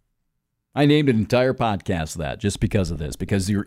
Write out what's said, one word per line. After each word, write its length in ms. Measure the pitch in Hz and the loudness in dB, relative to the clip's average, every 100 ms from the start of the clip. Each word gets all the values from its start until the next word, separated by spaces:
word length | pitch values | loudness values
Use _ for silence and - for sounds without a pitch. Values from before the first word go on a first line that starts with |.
| _ _ _ _ _ _ _ 127 | _ _ _ _ _ _ _ 2
I 100 | 147 | 4
named 220 | 151 139 | 4 4
an 80 | 110 | 2
entire 380 | 95 123 131 | 2 2 2
podcast 640 | 127 117 98 - 87 78 85 | 0 -2 -2 -4 -4 -4 -6
that 220 | 73 - | -6 -4
just 200 | 101 - | -4 -2
because 320 | - 104 82 | 0 0 0
of 60 | 80 | -4
this, 180 | 78 - | -6 -6
because 340 | 95 101 101 | -2 -2 0
your, 140 | 101 | 0